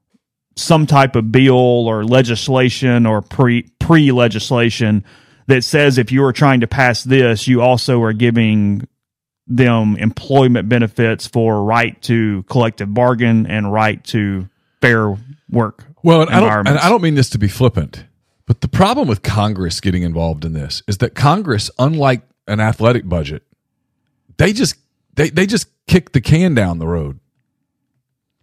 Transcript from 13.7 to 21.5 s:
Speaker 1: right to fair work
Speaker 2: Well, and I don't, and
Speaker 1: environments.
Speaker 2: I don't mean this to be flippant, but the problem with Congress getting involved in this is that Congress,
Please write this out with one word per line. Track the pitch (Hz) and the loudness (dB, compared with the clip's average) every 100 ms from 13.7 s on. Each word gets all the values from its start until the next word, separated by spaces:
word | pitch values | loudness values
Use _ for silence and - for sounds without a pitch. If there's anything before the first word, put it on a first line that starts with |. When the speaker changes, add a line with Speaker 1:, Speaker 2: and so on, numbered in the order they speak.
Speaker 1:
right | 107 107 - | -2 -2 -4
to | - 113 101 98 95 _ _ _ | -6 -4 -4 -4 -10 _ _ _
fair | 123 113 107 101 127 147 - | 2 2 0 -4 -12 -20 -6
work | 120 107 - - _ | -2 -2 -6 -20 _
Speaker 2:
Well, | 165 165 | 2 4
and | 160 | 4
I | |
don't, | - | 2
and | |
Speaker 1:
environments. | - 107 104 147 | 2 2 0 2
Speaker 2:
I | 175 | 2
don't | 226 | 2
mean | 165 | 0
this | 143 127 | 0 0
to | 110 | -2
be | 101 | -4
flippant, | - 127 - 69 - - _ _ _ - | 0 0 0 -6 -10 -20 _ _ _ -4
but | - | -4
the | - | -2
problem | 123 190 262 175 | 0 0 0 -2
with | 101 | -4
Congress | - 104 104 92 87 - | -4 -2 -2 -2 -6 -6
getting | 98 90 | -4 -2
involved | 87 82 82 71 | -2 -4 -4 -4
in | 80 | -8
this | 78 67 - - | -8 -10 -10 -8
is | 98 | -6
that | 123 | -6
Congress, | - 131 190 185 | -2 0 0 -2